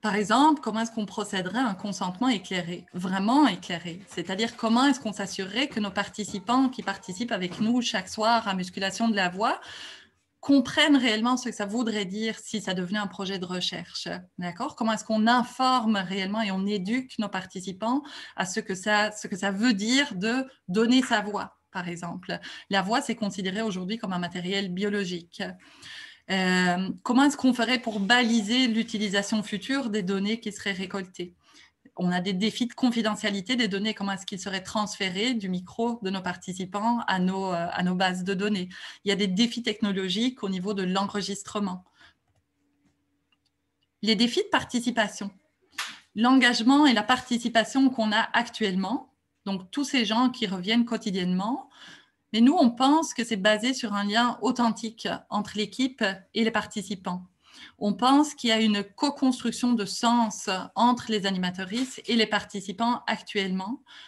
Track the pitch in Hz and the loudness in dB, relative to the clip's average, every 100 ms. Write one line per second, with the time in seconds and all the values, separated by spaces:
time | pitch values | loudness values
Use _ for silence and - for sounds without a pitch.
0 | 214 202 202 226 302 294 233 214 233 - | 0 0 2 6 6 4 0 -4 -4 -4
1 | 208 - 208 196 185 220 262 185 208 196 | -6 -6 -4 -4 -2 -2 -2 -2 -6 -4
2 | 185 180 254 226 - 185 170 175 - 185 | -4 0 0 0 -2 -6 -4 -8 -10 -8
3 | 185 190 196 269 285 180 - 170 170 170 | -4 0 2 6 4 2 -6 -8 -8 -12
4 | - - 165 190 226 - 226 233 277 262 | -12 -8 -6 -2 -2 -2 2 4 4 2
5 | 220 196 196 - 190 208 277 - 208 196 | -2 -6 -8 -6 -4 -2 -2 -2 -4 -2
6 | 202 - 202 208 190 254 262 254 196 196 | -4 -6 -8 -8 0 2 2 0 -6 -6
7 | - 180 240 208 180 180 214 247 233 208 | -8 -8 -4 -4 -4 -2 0 2 0 -2
8 | 185 - 220 233 214 190 180 - 196 190 | -4 -2 2 2 2 -4 -4 -4 -4 0
9 | 233 208 185 180 226 - - - - - | 0 2 0 0 -2 -2 -8 -16 -16 -18
10 | - _ _ _ - 277 269 - 302 285 | -20 _ _ _ 4 4 4 2 6 6
11 | 240 214 233 247 247 202 208 220 226 214 | 6 2 2 0 -2 -6 -4 -2 -2 -2
12 | 196 202 220 220 - 220 190 185 180 208 | -4 -4 -4 -6 -6 -6 -4 -4 -2 -2
13 | 202 - 190 196 175 180 180 - - - | -4 -6 -6 -4 -4 -4 -4 -6 -10 -10
14 | - 180 180 - 175 170 262 - 226 214 | -8 -10 -12 -8 -8 -6 -8 -2 -2 -2
15 | - 220 214 247 240 - 254 254 220 208 | -2 2 4 4 2 0 2 2 2 0
16 | 180 196 190 214 214 190 196 208 185 247 | 0 -4 -2 -2 -2 -2 -2 -2 -2 -4
17 | 262 - 208 190 180 190 180 185 220 262 | -4 -6 -6 -6 -8 -10 -10 -6 0 -2
18 | 294 - - - 185 220 214 190 214 208 | -2 -16 -18 -6 -4 -4 -6 -6 0 2
19 | 208 208 190 185 190 196 240 202 214 262 | 2 -2 -8 -4 -2 2 2 2 2 2
20 | 277 190 208 247 262 _ - 180 233 254 | 2 -2 -2 -2 -4 _ -4 2 6 4
21 | 254 220 202 202 - _ _ 190 175 170 | 4 0 0 -6 -8 _ _ -10 -8 -8
22 | 170 180 180 175 - - - 196 185 240 | -8 -10 -8 -10 -8 -18 -2 0 2 0
23 | 277 226 202 190 185 190 226 185 185 226 | 0 -4 -4 -4 -4 -2 -4 -4 -6 -6
24 | 202 185 175 175 175 196 196 180 208 202 | -4 -4 -4 -6 -4 -4 -4 -2 -2 -2
25 | 190 180 170 - 190 185 - - - - | -2 -6 -10 -10 -10 -10 -20 -20 -18 -18
26 | - - - 190 185 185 180 175 185 185 | -18 -20 -4 0 2 4 4 2 -2 -6
27 | - 247 285 285 262 240 220 247 240 214 | 0 4 4 4 2 2 0 0 -2 -2
28 | 196 240 240 233 196 247 254 220 220 214 | 2 4 4 2 2 2 2 2 -2 -2
29 | 208 202 202 220 202 208 - 269 240 214 | 0 0 0 -2 -2 -6 -4 -4 -2 -2
30 | 185 196 202 226 220 196 208 190 190 196 | -2 -2 -2 -4 -6 -8 -6 -6 -6 -6
31 | 185 - 180 _ _ - - _ - - | -8 -10 -12 _ _ -20 -20 _ -20 -2
32 | 185 180 180 185 214 - 240 - 254 233 | 0 0 0 0 0 0 -4 0 0 2
33 | 220 208 214 196 190 254 226 196 214 214 | 0 -2 -2 -4 -2 0 0 0 -2 -2
34 | 202 190 - 190 202 190 185 220 208 - | -4 -4 -8 -10 -6 -6 -4 -4 -4 -4
35 | 190 185 233 240 196 180 180 - 233 233 | -4 -2 -2 -2 -2 -4 -6 -4 -2 -2
36 | 185 190 185 185 - 185 185 202 220 233 | -4 -4 -4 -8 -8 -8 -6 -2 0 0
37 | - 185 185 190 190 175 170 - 180 180 | 0 2 2 0 -2 -2 -4 0 0 2
38 | 190 180 180 196 208 208 180 - - - | 2 0 -2 -2 0 -2 -4 -10 -16 -8
39 | 196 196 202 185 233 233 226 214 208 190 | -2 0 2 2 2 0 -6 -2 -2 0
40 | 190 185 240 254 202 190 185 202 185 190 | -2 0 -2 -2 -6 -4 -4 -2 0 0
41 | 196 208 185 196 - 208 202 185 - _ | 0 -4 -6 -8 -6 -4 -4 -6 -14 _
42 | - _ _ _ _ _ _ _ _ _ | -20 _ _ _ _ _ _ _ _ _
43 | _ _ _ _ _ _ _ _ _ _ | _ _ _ _ _ _ _ _ _ _
44 | 208 214 240 240 440 294 - 247 240 233 | 0 2 2 2 0 0 0 -2 -2 0
45 | 208 - 202 - _ _ _ - - - | -2 -2 -12 -12 _ _ _ -10 -10 -10
46 | _ - 233 262 240 240 233 277 294 226 | _ 0 6 8 6 4 6 8 8 6
47 | 208 254 - 233 233 233 220 269 269 254 | 4 0 2 -2 2 2 2 4 4 4
48 | 214 208 - - 233 - 214 185 190 254 | 0 2 2 0 -2 -2 -2 0 -2 -4
49 | - _ _ _ - 190 185 - 285 269 | -8 _ _ _ -6 -6 -6 -6 -2 0
50 | 214 220 254 247 208 185 180 233 233 226 | 2 2 2 2 -4 -4 0 2 2 0
51 | 220 190 180 180 202 285 - - - - | -2 -2 0 0 -2 -4 -8 -20 -20 -20
52 | _ _ _ 214 240 349 254 233 269 302 | _ _ _ 6 6 8 4 6 6 6
53 | 320 - 226 220 185 214 233 262 226 202 | 4 -4 -2 2 4 4 2 -2 -2 -2
54 | 202 208 240 - 240 254 240 220 226 214 | 0 2 2 2 -2 2 0 0 -6 -6
55 | 196 - - 208 208 208 208 - 262 262 | -6 -6 -4 -6 -4 -4 -6 -2 -4 0
56 | 208 190 - - 226 226 208 - 190 202 | -2 -2 -6 0 2 2 -4 -8 -8 -8
57 | - 180 180 _ _ - - _ 208 202 | -6 -8 -10 _ _ -20 -20 _ -2 2
58 | 247 285 294 - 240 220 220 208 202 - | 6 6 4 0 0 4 4 2 -2 -2
59 | 294 277 262 240 240 226 247 240 196 - | -2 2 0 2 -2 0 2 2 0 0
60 | 240 240 226 - - 185 - - 240 247 | 2 4 2 -2 -4 -4 -4 2 2 2
61 | - 220 190 190 180 185 190 220 262 - | 0 -2 0 -2 -2 -4 -6 -4 -4 -8
62 | - 226 214 208 - 202 185 185 233 240 | -2 2 2 0 -2 -10 -8 -2 0 0
63 | - 214 - 202 190 185 190 269 _ - | -2 -6 -4 -2 -2 -2 -4 -10 _ -20